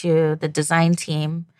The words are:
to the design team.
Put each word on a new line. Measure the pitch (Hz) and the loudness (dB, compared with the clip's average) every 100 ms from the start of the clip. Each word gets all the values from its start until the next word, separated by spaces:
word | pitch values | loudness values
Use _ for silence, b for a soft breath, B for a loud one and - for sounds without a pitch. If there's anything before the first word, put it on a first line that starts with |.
to | 175 160 156 156 | 0 2 2 0
the | 156 | -4
design | 151 147 165 165 | -4 0 2 2
team. | 175 - 151 151 170 170 | 2 -2 -4 -4 -6 -10